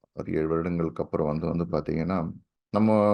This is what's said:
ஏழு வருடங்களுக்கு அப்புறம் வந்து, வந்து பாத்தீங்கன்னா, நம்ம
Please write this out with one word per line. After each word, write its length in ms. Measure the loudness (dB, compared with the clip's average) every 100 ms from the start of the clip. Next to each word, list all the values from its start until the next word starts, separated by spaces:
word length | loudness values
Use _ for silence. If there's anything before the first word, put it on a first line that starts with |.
| _ -12 -4
ஏழு 220 | -2 0
வருடங்களுக்கு 560 | 0 0 -2 -2 -4
அப்புறம் 240 | -4 -2 -2
வந்து, 200 | -2 -2
வந்து 180 | -2 -2
பாத்தீங்கன்னா, 680 | -2 -2 -2 -2 -2 -4 -10 -18 _ _
நம்ம 240 | 2 4 6 6